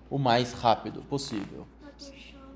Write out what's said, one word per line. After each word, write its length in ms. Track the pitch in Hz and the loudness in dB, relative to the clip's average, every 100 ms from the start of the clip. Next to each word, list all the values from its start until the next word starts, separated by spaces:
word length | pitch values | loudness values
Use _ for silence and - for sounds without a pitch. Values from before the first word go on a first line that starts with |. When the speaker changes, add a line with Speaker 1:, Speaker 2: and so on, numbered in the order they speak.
| - | -6
Speaker 1:
o 80 | 139 | 0
mais 360 | 131 120 120 | 4 4 2
rápido 480 | - 120 107 107 - | 2 4 4 0 -10
possível. 640 | - 143 - 107 85 69 - - | -6 -4 -4 -6 -6 -10 -16 -18
Speaker 2:
Ottershaw. 560 | 294 - - - - - - | -20 -18 -18 -18 -20 -20 -20